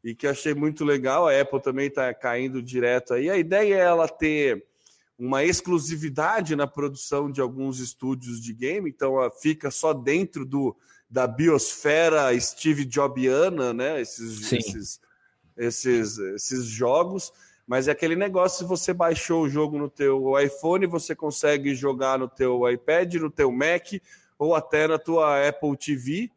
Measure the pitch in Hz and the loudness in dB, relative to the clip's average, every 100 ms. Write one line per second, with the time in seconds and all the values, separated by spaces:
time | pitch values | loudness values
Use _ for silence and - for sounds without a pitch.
0 | 117 117 143 139 156 143 151 151 151 143 | -12 -4 -2 -2 -2 0 -2 0 0 2
1 | 127 147 170 139 135 135 139 131 139 139 | 2 2 4 4 2 0 -2 -2 -2 -2
2 | 127 117 127 120 131 131 123 127 120 123 | -4 -2 -4 -4 -4 -6 -4 0 2 2
3 | - 123 151 190 165 196 214 196 180 170 | 0 -2 0 0 2 2 4 4 6 4
4 | 160 - 156 151 139 104 - _ _ _ | 2 0 0 2 0 0 -6 _ _ _
5 | _ _ 123 135 160 170 - 175 143 160 | _ _ -2 2 2 0 0 0 0 -6
6 | 156 135 160 220 160 147 143 - 143 135 | -4 -2 0 0 0 -2 -2 -2 -6 -6
7 | - 143 143 135 127 131 135 127 123 - | -4 -4 -2 -2 -4 -2 -6 -6 -10 -6
8 | 131 127 123 117 117 113 127 196 175 - | -6 -4 -6 -10 -10 -6 -6 -4 -6 -4
9 | 135 135 123 - 151 156 143 - 160 143 | -2 0 -2 0 -2 0 -4 -2 0 0
10 | 123 160 190 160 131 139 131 - _ _ | 0 0 0 -6 -4 -2 -2 -4 _ _
11 | _ 123 123 117 165 143 - - 147 156 | _ -2 0 2 4 4 0 -2 2 4
12 | 165 156 135 123 120 - 156 143 135 135 | 4 4 4 2 0 -2 0 0 0 0
13 | 139 131 131 135 185 170 123 117 135 151 | 0 2 2 4 2 2 -2 -2 -2 -4
14 | 117 - 113 107 107 120 110 107 95 - | -6 -8 -10 -8 -2 -2 -2 -8 -10 -14
15 | _ _ _ _ _ - 120 117 127 120 | _ _ _ _ _ -6 -4 -2 2 2
16 | 107 110 95 101 - 127 117 113 123 143 | 0 -4 -8 -8 -6 -6 -8 -2 2 2
17 | 175 190 - _ _ _ - 127 135 147 | 2 -4 -10 _ _ _ -2 0 0 0
18 | 165 165 202 185 180 - 170 180 - 175 | 0 0 0 2 2 0 -4 -2 -2 0
19 | 170 160 - 165 151 147 151 147 143 - | 0 0 0 0 2 0 -2 -2 -6 0
20 | 139 135 131 139 143 139 160 185 180 170 | 2 2 2 2 2 0 0 2 0 -2
21 | - 156 156 147 147 147 139 131 139 127 | -6 -6 -6 -2 0 0 0 -2 -2 0
22 | 135 131 127 - 131 123 123 123 - 165 | 0 0 -2 -2 0 2 2 0 2 2
23 | 180 170 156 - 135 123 151 175 - 196 | 2 -2 -4 0 0 2 0 0 -4 -12
24 | _ - _ _ 151 160 151 151 156 156 | _ -20 _ _ 2 2 2 2 2 0
25 | 160 165 151 143 143 143 147 139 - 139 | 0 2 4 4 2 0 -4 -2 -4 -4
26 | 123 170 240 | -2 -4 -6